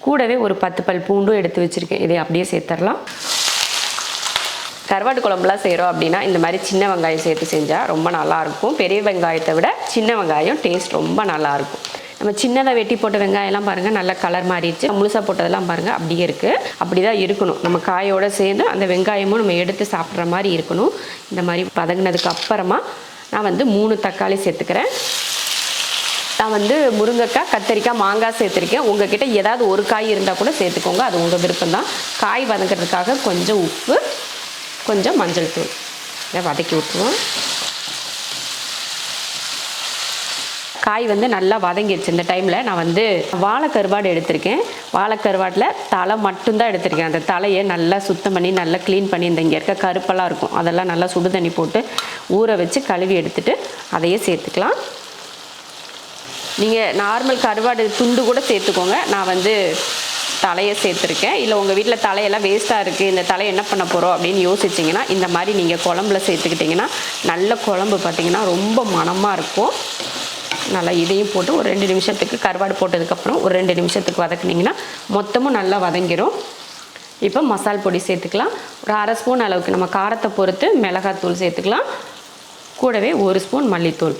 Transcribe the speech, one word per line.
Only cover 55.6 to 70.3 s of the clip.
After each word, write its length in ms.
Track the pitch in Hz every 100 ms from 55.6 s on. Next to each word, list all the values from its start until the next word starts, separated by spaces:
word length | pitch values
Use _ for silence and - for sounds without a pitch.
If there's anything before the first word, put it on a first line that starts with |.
| - - - - - - - - - -
நீங்க 160 | 208 226 202 180
நார்மல் 420 | 202 226 262 254 240
கருவாடு 380 | 214 226 233 214 208
துண்டு 240 | 240 240 240
கூட 120 | 247 -
சேர்த்துக்கோங்க. 480 | 208 185 185 180 196 -
நான் 160 | 202 185
வந்து 200 | 185 190 214 185 170 - - - - - -
தலையை 300 | 196 175 202 208
சேர்த்துருக்கேன். 560 | 202 175 170 165 208 285
இல்ல 100 | 226 208
உங்க 120 | 196 190
வீட்ல 180 | 214 226
தலையெல்லாம் 400 | 214 196 208 208 196
வேஸ்டா 300 | 208 214 220
இருக்கு, 200 | 185 170 196
இந்த 100 | 185 175
தலையை 180 | 185 208
என்ன 80 | 185 208
பண்ண 140 | 196 175
போறோம் 180 | 175 175
அப்படின்னு 260 | 165 175 196 180
யோசிச்சீங்கன்னா, 540 | 196 202 - 160 185 -
இந்த 120 | 190 180
மாதிரி 180 | 175 190 202
நீங்க 120 | 170 170 180
குழம்புல 320 | 175 208 190 190
சேர்த்துக்கிட்டீங்கன்னா, 580 | 160 165 165 160 170 233 - - - 226
நல்ல 260 | 170 196 233 226
குழம்பு 300 | 185 202 202
பார்த்தீங்கன்னா 380 | 175 165 170 185 208
ரொம்ப 320 | 175 202 220 226 175
மணமா 340 | 165 185 202 180
இருக்கும். 360 | 160 - 226 - - - - - -